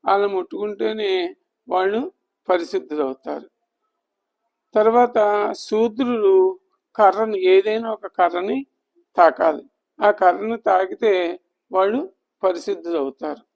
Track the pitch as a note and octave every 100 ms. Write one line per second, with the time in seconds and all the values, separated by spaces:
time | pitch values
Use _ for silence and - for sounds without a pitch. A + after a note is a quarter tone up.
0 | - G3 G3+ G3 F3+ F#3+ G#3 G3+ A3 A3
1 | G3+ F#3+ F3 G3 _ _ - F3+ F#3+ G#3+
2 | D#4 _ _ _ - F3+ E3 F#3+ B2+ D3+
3 | C3+ C3+ E3 D3 - _ _ _ _ _
4 | _ _ _ _ _ _ _ G#3+ A3 A#3
5 | A#3+ A#3 G#3 G#3 G#3 - - G#3+ A#3 G#3+
6 | B3 A#3 G3+ F#3+ F#3 F#3 _ _ _ -
7 | G3+ F#3+ A3 G3+ F#3 F#3+ G3+ A3 A3+ A3
8 | G3 - F3 F3 G3 C4 C#4 _ _ _
9 | _ - E3 - E3 D3 - _ _ _
10 | G#3 G#3 F#3 F#3 G#3+ A3+ A3 F#3 F#3+ G#3
11 | A3+ F#3 E3+ F3+ _ _ _ F#3+ G3 A#3+
12 | F#4 _ _ _ F#3+ E3+ - F#3+ E3 E3+
13 | C#3 C3+ D#3 C3+ _